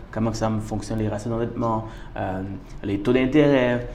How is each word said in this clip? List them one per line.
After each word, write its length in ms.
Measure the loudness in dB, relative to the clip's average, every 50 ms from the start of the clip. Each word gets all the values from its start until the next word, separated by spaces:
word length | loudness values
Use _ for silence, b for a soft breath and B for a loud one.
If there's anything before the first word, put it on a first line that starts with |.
| B -8
comment 180 | -4 0 0 0
que 60 | 0 0
ça 120 | 0 0
me 100 | 0 0
fonctionne, 400 | -2 -4 -4 -6 -4 -4 -2 0
les 80 | 0 0
ratios 240 | -2 -2 -4 -2 -2
d'endettement, 520 | -2 -2 -2 -2 -2 0 0 0 0 -2 B B B B B B
euh, 260 | -6 -4 -4 -4 -4 -6 -6 -8 -10 B B B B -4
les 160 | -2 -2 0
taux 120 | 2 4 4
d'intérêt, 760 | 4 4 4 6 6 6 8 6 6 4 4 2 0 -2 -6 B